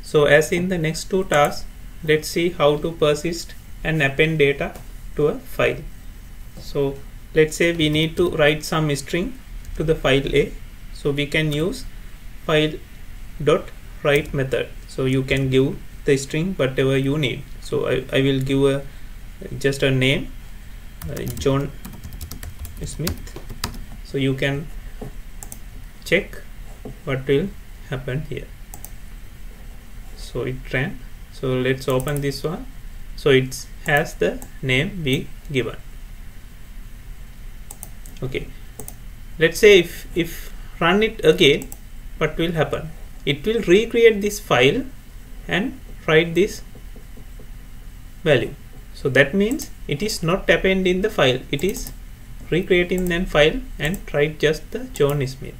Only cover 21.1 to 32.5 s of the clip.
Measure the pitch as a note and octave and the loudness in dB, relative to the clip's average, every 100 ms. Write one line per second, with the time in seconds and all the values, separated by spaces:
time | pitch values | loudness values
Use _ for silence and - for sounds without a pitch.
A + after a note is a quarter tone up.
21.1 | - - - C#3 C3+ C#3+ - - - - | -6 -6 0 2 2 0 -6 -12 -12 -12
22.1 | - - - - - - - E3 - E3 | -10 -10 -10 -10 -10 -10 -8 -8 -4 -4
23.1 | - - - - - - - - - - | -4 -8 -12 -10 -8 -8 -8 -10 -12 -6
24.1 | C#3+ C3+ C3+ C#3 C#3+ E3 - - - - | 0 2 2 0 -2 -6 -10 -10 -10 -10
25.1 | - - - - - - - - - - | -10 -12 -12 -12 -12 -12 -12 -14 -12 0
26.1 | F3+ - - - - - - - - D3+ | 0 0 -10 -12 -12 -12 -12 -12 -10 -4
27.1 | C3+ C3 C#3 G3 - - - - C3 - | -4 2 2 2 -6 -14 -14 -8 -6 -4
28.1 | C3 D#3 - - - - - - - - | -4 -4 -8 -10 -14 -14 -14 -12 -12 -12
29.1 | - - - - - - - - - - | -12 -14 -12 -14 -12 -14 -14 -14 -12 -12
30.1 | - - - B2+ C3 - B2+ D#3 - - | -12 -8 -6 -4 -6 -4 -2 -2 -4 -10
31.1 | - - - C3+ B2+ B2+ C3 - C3 D3+ | -14 -14 -6 -2 0 2 0 2 0 0
32.1 | C#3+ C#3 C3+ D#3 | -2 -2 -2 -4